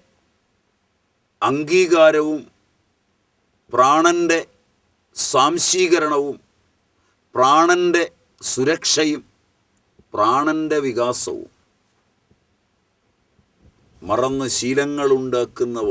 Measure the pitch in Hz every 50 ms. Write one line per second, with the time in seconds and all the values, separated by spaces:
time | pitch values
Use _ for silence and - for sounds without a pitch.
0 | _ _ _ _ _ _ _ _ _ _ _ _ _ _ _ _ _ _ _ _
1 | _ _ _ _ _ _ _ - - 120 135 147 156 147 175 180 151 160 175 165
2 | 160 156 156 151 151 156 156 139 120 - _ _ _ _ _ _ _ _ _ _
3 | _ _ _ _ _ _ _ _ _ _ _ _ _ - 120 117 131 135 147 156
4 | 165 170 170 175 170 165 165 165 - _ _ _ _ _ _ _ _ _ _ _
5 | _ _ - - - - - 131 135 151 170 170 - - 190 185 185 165 175 165
6 | 156 151 147 139 143 143 120 - _ _ _ _ _ _ _ _ _ _ _ _
7 | _ _ _ _ _ _ - 120 127 135 147 156 170 175 175 180 180 175 170 175
8 | 165 - _ _ _ _ _ - - - - 127 131 147 165 165 - - - 156
9 | 156 151 151 135 - _ _ _ _ _ _ _ _ _ _ _ _ _ _ _
10 | _ _ - 104 107 110 - - 147 156 156 156 156 151 151 147 139 131 110 120
11 | 120 123 120 - - - 73 - - - _ _ _ _ _ _ _ _ _ _
12 | _ _ _ _ _ _ _ _ _ _ _ _ _ _ _ _ _ _ _ _
13 | _ _ _ _ _ _ _ _ _ _ _ _ _ _ _ _ _ _ _ -
14 | - 90 107 117 123 131 135 135 135 120 - - 120 123 135 139 143 143 143 147
15 | 143 135 135 127 131 131 123 123 120 117 - - 123 120 120 117 107 101